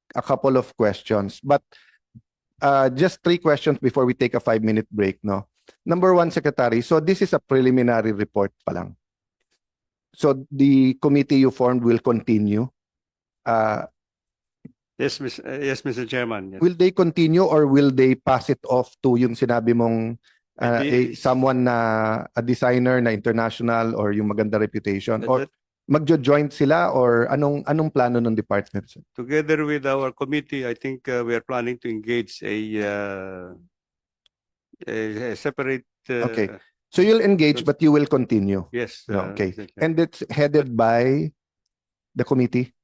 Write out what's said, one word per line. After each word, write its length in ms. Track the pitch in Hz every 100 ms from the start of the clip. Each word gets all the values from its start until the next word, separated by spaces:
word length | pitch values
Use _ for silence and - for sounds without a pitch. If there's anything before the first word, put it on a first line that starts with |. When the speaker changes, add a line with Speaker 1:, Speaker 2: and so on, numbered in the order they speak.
| _ -
Speaker 1:
a 60 |
couple 380 | - 135 139 127
of 160 | - -
questions. 640 | 107 98 - 107 101 -
But, 240 | 135 143 - _ _ _ _ 113 _ _ _ _
uh, 280 | 143 135 131
just 320 | 127 180 -
three 140 | 175 175
questions 420 | 160 143 156 139
before 240 | 131 139
we 100 | 123
take 200 | 123 123 117
a 80 |
five-minute 480 | - 113 110 110 107
break, 320 | 107 98 -
no? 240 | 104 98 - _ _ _ -
Number 280 | 170 185
one, 180 | 180 170
Secretary, 500 | 165 151 - 123 113
so 180 | 120 160
this 220 | 156 190
is 100 | 196
a 80 | 151
preliminary 720 | - 135 127 127 123 113 110
report 400 | 101 104 107 98 - -
pa 100 | 90
lang. 240 | 98 - _ _ _ _ _ _ _ _ _ _ _
So 320 | - 151 135 135
the 480 | 135 139 135 131 127
committee 400 | 151 143 135 135
you 120 | 131
formed 320 | - 123 127
will 160 | 117 117
continue? 680 | 131 113 - 107 104 104 127 - _ _ _ _ _ _ -
Uh, 400 | 113 110 107 - _ _ _ _ _ _ _ - _ _ -
Speaker 2:
Yes, 220 | 131 -
Mis-, 240 | 131 -
uh, 160 | - 135
yes, 240 | 139 131
Mister 220 | 143 120 120
Chairman, 480 | 131 117 107 95 95
yes. 60 |
Speaker 1:
Will 100 | 175
they 160 | 170 185
continue 540 | 190 175 175 160 170
or 240 | 190 156 147
will 240 | 139 143
they 240 | 131 131 127
pass 320 | - 127 -
it 160 | 131
off 320 | - 127 123 _
to 160 | 131 120
yung 160 | 123 117
sinabi 400 | 120 120 113 117
mong, 400 | 117 113 113 117 _ _ _ -
uh, 180 | 120 117
Speaker 2:
It 140 | 143
Speaker 1:
a, 60 | 127 120
Speaker 2:
is 80 | 113
Speaker 1:
someone 480 | 131 127 131 127 123
na, 560 | 120 113 110 110 113 -
a 100 | -
designer 640 | 120 120 123 123 127 127
na 80 | 117
international 840 | 104 117 113 113 - 117 117 113 117
or 160 | 104 104
yung 160 | 104
maganda 240 | 104 107 107
reputation? 640 | 107 110 104 98 104 110
Speaker 2:
That, 80 | 117
Speaker 1:
Or 100 | 127 139
Speaker 2:
that 80 | _ _ _ -
Speaker 1:
magjo-joint 640 | 170 151 165 127 147 147 -
sila 400 | 139 165 175 135
or 320 | 123 117 -
anong, 400 | 139 143 143 -
anong 260 | 151 156
plano 300 | 143 123 120
ng 160 | 117 110
department, 500 | - 101 - 101 -
sir? 140 | - _
Speaker 2:
Together 540 | - 123 151 151 156 151
with 180 | 147 135
our 300 | 135 135 -
committee, 500 | 135 147 143 139 123
I 80 |
think, 320 | 117 135 127 -
uh, 160 | 123 117
we 80 | 117
are 80 |
planning 340 | - 127 120 120
to 80 | 120
engage 480 | 110 107 120 110 -
a, 140 | 104 107 107 107
uh, 680 | 104 101 101 98 95 92 90 90 175 _ _ _ _ _ _ _ _ _ _ _ -
a, 100 | 110 110 107 123
a 40 | 101
separate, 500 | 147 - 131 131 - _ -
uh, 220 | 123 117
Speaker 1:
Okay. 180 | 113 98 101 _ _ _
So 160 | -
you'll 160 | 202 226
engage, 480 | 202 190 151 139 147
Speaker 2:
cons- 0 |
Speaker 1:
but 140 | 143
you 80 | 156
will 160 | 147 143
continue? 560 | 135 120 110 98 95 87
Speaker 2:
Yes, 320 | 120 113 - -
Speaker 1:
No, 80 | 101
Speaker 2:
uh, 160 | 95 101
Speaker 1:
okay. 160 | 190
Speaker 2:
Mister 160 | - 101
Chair. 160 | -
Speaker 1:
And 160 | 160 160
it's 240 | 160 - -
headed 400 | - 147 147 139
by 640 | 117 113 117 127 143 160 - _ _ _ _ _ _ _ -
the 80 |
committee? 480 | 123 131 123 123 123 _